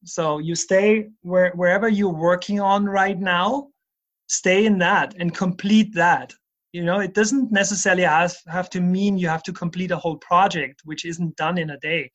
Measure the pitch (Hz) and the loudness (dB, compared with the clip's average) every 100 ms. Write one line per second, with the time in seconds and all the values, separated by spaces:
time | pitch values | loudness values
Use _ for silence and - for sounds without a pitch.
0 | - - 160 151 160 170 - 190 202 220 | -16 -6 -4 -2 -4 -6 0 2 4 2
1 | 214 - 175 180 180 180 180 185 226 208 | 0 -12 -4 0 2 2 0 2 2 0
2 | 202 165 165 180 180 202 202 196 202 196 | 0 0 0 0 0 -2 2 2 2 0
3 | 190 190 190 175 185 269 277 _ _ _ | 0 0 -2 0 0 -2 -6 _ _ _
4 | _ _ _ - - 185 220 202 175 196 | _ _ _ -4 2 2 4 2 2 2
5 | 139 - 175 165 185 180 202 214 220 170 | 0 -4 -6 -2 -4 -2 2 4 4 2
6 | 170 156 127 - _ _ _ 170 170 185 | 2 2 -2 -20 _ _ _ -6 -2 0
7 | 196 190 214 277 247 208 196 202 - 185 | -2 0 0 2 0 0 0 0 0 2
8 | 180 156 175 175 - 170 185 185 180 185 | 4 2 2 -2 -10 -8 -6 -2 0 2
9 | 196 196 175 160 160 180 175 170 185 175 | 0 0 0 -4 -6 -8 -8 -6 -4 -4
10 | 165 156 - 175 196 175 135 139 151 156 | -4 -6 0 2 2 0 -8 -10 -16 -12
11 | 170 170 170 160 156 180 160 143 151 165 | -10 -6 -6 -4 -4 -2 -4 -6 -6 -6
12 | 131 | -6